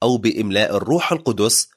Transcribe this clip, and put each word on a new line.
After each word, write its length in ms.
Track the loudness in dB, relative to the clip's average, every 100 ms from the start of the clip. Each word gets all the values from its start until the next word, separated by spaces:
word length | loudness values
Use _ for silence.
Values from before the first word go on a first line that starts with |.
أو 140 | 0 2
بإملاء 600 | 0 0 0 0 0 0
الروح 360 | 0 0 0
القدس، 560 | -2 -2 0 0 0 -4